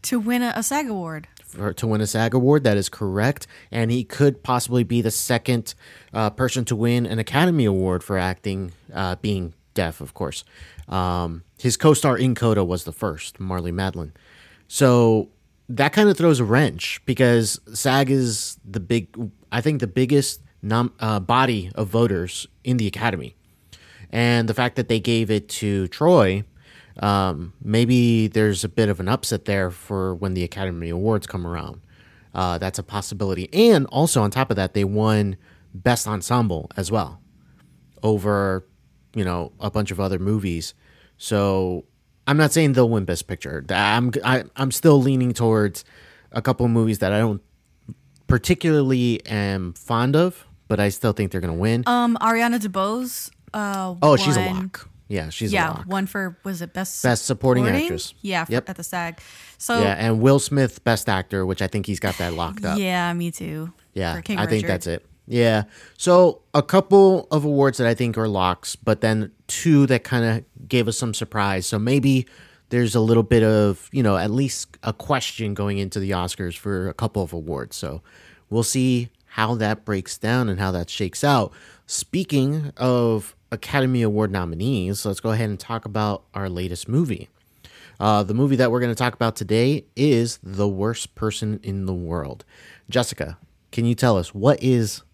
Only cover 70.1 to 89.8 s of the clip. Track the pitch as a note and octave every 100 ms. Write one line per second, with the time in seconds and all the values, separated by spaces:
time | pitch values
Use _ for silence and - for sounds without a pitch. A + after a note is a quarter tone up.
70.1 | B2 A#2 A2+ - - - B2 A2+ A2 A#2+
71.1 | G#2+ - G#2+ G2+ F#2+ F2+ G#2+ A2+ C#3 C3+
72.1 | C3 B2 - - _ _ A#2+ A#2+ A#2 A2
73.1 | A#2 G#2+ A#2+ A2 G#2+ G#2 F#2+ - C3+ A2+
74.1 | F#2+ G2+ A#2+ C#3 - - - - - -
75.1 | C#3 - - G#2+ G2+ G2+ G2 G2 G#2 F#2+
76.1 | F#2 F2+ - F2+ D#2+ G2+ G2 F#2 - A2
77.1 | G#2 E2+ F2 D#2 D2 B1 - D2 D#2 _
78.1 | - - _ _ A2 A2+ C3+ C3 B2 A#2+
79.1 | _ _ - A2 A#2+ G#2+ G#2+ - G2 F#2
80.1 | - A2 B2 A#2 F#2 F#2+ F2+ F2 - F#2+
81.1 | - C#3+ C#3 G2 - - - - - -
82.1 | F3 F#3 C#3+ C3+ D#3 D3 - B2+ B2 A#2
83.1 | A2 - _ _ A#2 - C#3+ C3 B2+ A2
84.1 | G#2 G#2+ F#2+ F2 E2 A2+ B2+ F#2 G#2 G#2+
85.1 | G2 A2+ A2 A2 G2+ - A2+ G#2+ G#2+ G#2
86.1 | G2+ _ F#2+ F#2+ F2 F#2 F2 - B2+ E3
87.1 | G2+ - _ _ _ - - - _ G#2
88.1 | G#2+ G2 A2 C#3 C3 B2+ B2 B2 A2+ B2
89.1 | - A#2 - G2 A2 B2 D3